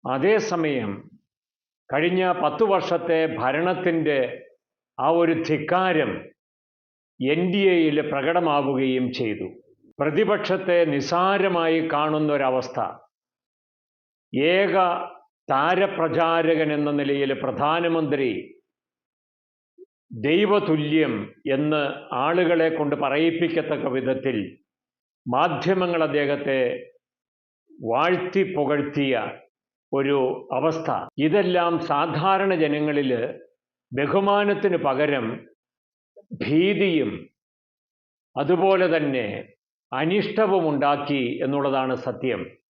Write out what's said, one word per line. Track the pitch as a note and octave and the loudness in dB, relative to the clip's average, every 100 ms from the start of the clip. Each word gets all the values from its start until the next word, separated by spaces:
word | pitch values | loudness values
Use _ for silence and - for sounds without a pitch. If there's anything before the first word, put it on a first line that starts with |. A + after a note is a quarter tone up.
അതേസമയം | B2 C3+ E3 G#3+ G#3+ F3+ D#3+ C3+ G#2+ G2 - - _ _ _ _ _ _ _ | -4 0 2 2 2 -2 -2 -2 -4 -8 -14 -20 _ _ _ _ _ _ _
കഴിഞ്ഞ | C3+ E3+ F#3 F#3 | 0 0 2 0
പത്ത് | F3+ D3+ D3 | 0 -2 0
വർഷത്തെ | A3 F#3+ - E3+ E3+ D#3+ D#3+ - | 2 2 0 -4 0 0 0 0
ഭരണത്തിൻ്റെ | B2 C#3+ F3 F3+ F3+ E3 D3+ C#3 B2 B2 - _ _ _ _ - | -2 0 0 0 0 0 0 0 -2 -4 -18 _ _ _ _ -4
ആ | C3 | 0
ഒരു | E3+ E3+ E3 | 2 2 2
ധിക്കാരം | - D3+ D3+ F3 F#3 D#3+ B2+ F2 - _ _ _ _ _ _ _ _ _ | 0 -2 0 0 2 2 0 -4 -12 _ _ _ _ _ _ _ _ _
എൻ | B2+ D#3 F3+ | -2 0 0
ഡി | G3 G3 | 2 4
എയിൽ | F3+ D#3 D3 D3+ | 4 4 2 -2
പ്രകടമാവുകയും | C#3+ C3+ F3 E3+ C#3+ C#3 C3 C3 B2+ B2+ | -2 0 0 2 0 0 0 0 0 -2
ചെയ്തു. | B2+ A#2 G#2 F#2 - _ _ _ - | -2 -4 -4 -8 -12 _ _ _ -4
പ്രതിപക്ഷത്തെ | C#3+ D3 G#3 G3+ - F#3 F#3+ F3 | -2 0 2 0 0 -2 2 2
നിസ്സാരമായി | E3 C#3 C#3+ F3 F#3 G3 F#3+ F3 E3 E3 D#3+ | 2 0 -2 0 2 2 2 2 2 0 0
കാണുന്നൊരവസ്ഥ. | D3 D3+ D3+ D3+ C#3+ C3+ B2+ - - G2 - _ _ _ _ _ _ _ _ _ _ _ _ _ | 0 0 0 0 0 0 0 -2 -4 -6 -8 _ _ _ _ _ _ _ _ _ _ _ _ _
ഏക | B2+ D3 F#3 G3 F#3+ F#3 - - - _ _ - | -2 2 2 2 2 2 0 -6 -14 _ _ -2
താരപ്രചാരകൻ | C3+ D3+ F3+ G3 G3 E3 E3 E3 E3 D#3+ D#3+ D#3 | 0 2 2 0 0 -2 2 2 2 2 2 2
എന്ന | D3+ D3 | 0 0
നിലയിൽ | D3 C#3 C#3 C#3 | -2 0 0 0
പ്രധാനമന്ത്രി | C3 - B2+ C#3+ E3 E3+ E3 D#3 C#3+ C3 F#2 - - _ _ _ _ _ _ _ _ _ _ _ _ - _ _ B2 A2+ | -2 -4 -2 0 0 0 0 0 0 -2 -4 -10 -20 _ _ _ _ _ _ _ _ _ _ _ _ -20 _ _ -6 0
ദൈവതുല്യം | E3+ G#3 G#3 D#3+ D#3 D3 D#3+ D3 A2 G#2 - D3+ C3+ | 2 4 2 2 0 2 2 2 0 -6 -10 -2 0
എന്ന് | D3+ D3+ C#3 - - | 0 0 -2 -6 -8
ആളുകളെ | B2 C#3+ F3 E3+ E3+ D#3+ | -2 0 2 2 4 2
കൊണ്ട് | D#3+ D3 C#3 | 0 -2 0
പറയിപ്പിക്കത്തക്ക | C#3 C#3+ E3 E3 E3+ E3 D3 D3 C3+ | 0 2 2 2 0 -2 -2 -4 -2
വിധത്തിൽ | B2+ B2 B2+ C3 A#2 F#2+ - _ _ _ _ _ _ - | -2 -2 -2 -2 -4 -6 -12 _ _ _ _ _ _ -4
മാധ്യമങ്ങൾ | B2 E3+ D3+ E3+ F#3+ F3+ E3+ | 0 0 0 0 0 0 0
അദ്ദേഹത്തെ | D#3 C#3+ C#3 C#3+ C#3+ C3+ B2 - - _ _ _ _ _ _ _ _ | 0 0 0 -2 -2 0 0 -2 -10 _ _ _ _ _ _ _ _
വാഴ്ത്തി | - A#2+ A#2+ E3 F3+ F3+ G3 F#3+ | -12 -4 0 2 0 -2 -2 -2
പുകഴ്ത്തിയ | C3+ C#3 D3 C#3 D3 C#3 A#2+ G#2 - _ _ _ _ _ | -2 0 0 -2 -2 0 0 -4 -12 _ _ _ _ _
ഒരു | C#3 C#3 C#3+ C3 - - | -2 0 2 0 -2 -6
അവസ്ഥ. | C3 D#3 - - A2+ - - | -2 -2 -2 -4 -4 -6 -2
ഇതെല്ലാം | D3+ G3 F3+ F3+ E3+ E3+ | 2 2 2 2 0 -2
സാധാരണ | - C#3+ D#3+ D3+ F#3 G3 G3 | -2 -2 -2 -2 0 2 2
ജനങ്ങളിൽ | F3+ D#3 D3 D3+ D3 C3+ A#2+ A#2+ - - _ _ _ _ | 2 0 0 0 0 0 -2 -4 -10 -18 _ _ _ _
ബഹുമാനത്തിന് | B2 C#3+ G3 G3 G3+ G#3 G3+ G3+ E3+ C3+ | -4 0 2 2 2 2 0 0 0 0
പകരം | C3 D3 C#3+ A2 B2 - _ _ _ _ _ _ - - - | 0 0 0 -4 -8 -12 _ _ _ _ _ _ -20 -18 -8
ഭീതിയും | - D3+ F#3+ F#3 G3 D#3+ A#2 G#2 - _ _ _ _ _ _ _ _ _ _ - | 0 2 2 2 2 2 -2 -6 -14 _ _ _ _ _ _ _ _ _ _ -6
അതുപോലെ | C#3+ F3 G3 F#3+ F3+ D#3+ | 0 2 4 4 4 2
തന്നെ | D3 C3 G#2+ G#2 - _ _ _ _ | 0 -2 -4 -8 -14 _ _ _ _
അനിഷ്ടവും | B2+ D#3 G3+ G3+ G#3+ G#3+ F#3+ D#3+ | -4 0 0 -2 0 2 2 0
ഉണ്ടാക്കി | D3 C#3+ C#3+ C#3+ C#3 B2 - | 0 0 0 -2 -2 -2 -4
എന്നുള്ളതാണ് | C3+ C#3+ C#3 C3+ C3 B2+ | -2 -2 0 0 -2 -4
സത്യം. | B2+ A#2+ C3 G#2+ A#2+ - _ | -6 -6 -4 -4 -8 -16 _